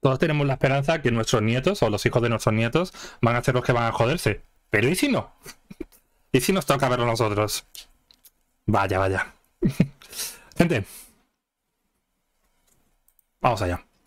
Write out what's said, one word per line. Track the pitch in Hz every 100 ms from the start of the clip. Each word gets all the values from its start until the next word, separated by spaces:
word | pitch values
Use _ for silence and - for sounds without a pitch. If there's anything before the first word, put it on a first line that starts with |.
Todos | 139 131
tenemos | 170 151 143
la |
esperanza | 131 139 135 139 165
que | 135
nuestros | 117 110 120
nietos | 107 120 135 202
o | 113
los | 104 -
hijos | 123
de | 117
nuestros | 113 -
nietos | 110 117 156 185 - - -
van | 113 120
a |
ser | 120
los | 123
que | -
van | 120
a | 117
joderse. | 113 117 165 - 104 - _ _
Pero | 107 117
¿y |
si | 180 294
no? | 202 - _ - - _ -
<laughs> | - _ _ _ _
¿Y | 131
si | 123
nos | 190
toca | - 135 135
verlo | 123
nosotros? | 120 110 113 104 107 - - - - _ _ _ _ _ _ _
Vaya, | - 104 98 95
vaya. | 95 95 - - _ _
<laughs> | - 135 - - - - - - - -
Gente. | 170 147 98 - - _ _ _ _ _ _ _ _ _ _ _ _ _ _ _ _ _ _ _ _ _ _ _
Vamos | 123 110
allá. | 95 85 - _